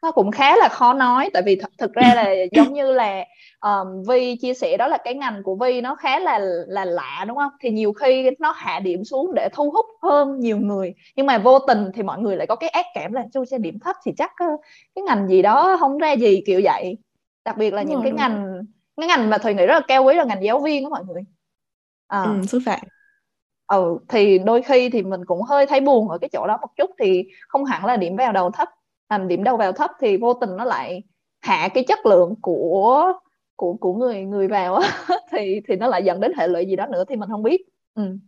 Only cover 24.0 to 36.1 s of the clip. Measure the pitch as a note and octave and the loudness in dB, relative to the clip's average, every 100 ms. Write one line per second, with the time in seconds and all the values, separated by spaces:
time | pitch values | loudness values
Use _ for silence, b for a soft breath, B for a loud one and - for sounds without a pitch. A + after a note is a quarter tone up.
24 | _ A#3+ G3+ F#3+ F#3+ A#3 B3 C4 B3 A#3+ | _ 2 6 6 4 2 4 4 4 -2
25 | F#3+ F#3+ F3+ F3 A3+ C#4+ C#4 C#4 C#4 C4 | -2 -6 -4 -6 0 2 4 2 4 4
26 | G#3+ E3+ C4 - E3+ G#3+ - - F4 - | 2 -6 -6 -6 -4 -4 -6 -4 -4 0
27 | A3 F#3 F3+ B B C4 C#4 F3+ G3 B3 | 0 0 -2 B B -6 -4 -4 -2 -2
28 | F3 F#3+ B3+ G3 F3+ - E4 _ _ _ | -2 -2 -2 0 -2 -2 -6 _ _ _
29 | _ G#3 F#3 F3 G#3 A#3+ G3+ F#3 F4 - | _ -4 -2 -2 0 0 -2 -2 -4 -2
30 | B3 G3 A#3 B3 A#3 F#3 A#3 E3+ B2 F3+ | 0 0 0 -2 -4 -6 -4 -4 -6 -12
31 | - _ _ _ - F#3 F3 B3+ B3+ G#4 | -14 _ _ _ -4 -2 0 -2 0 0
32 | - F#3+ F3 A3 - D#3+ D#3 F#3 G#3 C4+ | 4 4 4 0 -4 -2 0 2 4 4
33 | F4 F#4 _ _ _ _ F3+ G3 F#3 F#3+ | 2 -2 _ _ _ _ -6 -4 -4 -2
34 | B3 G#3+ F#3+ G3+ G3 G#3 F3+ F#3+ F#4+ - | -4 -4 -6 -4 -2 0 0 0 0 -4
35 | - F4+ - - G3+ G3+ G#3 F#3+ A#3 G3+ | -4 -4 -4 -6 -4 -4 -4 -2 0 0
36 | F#3+ | 0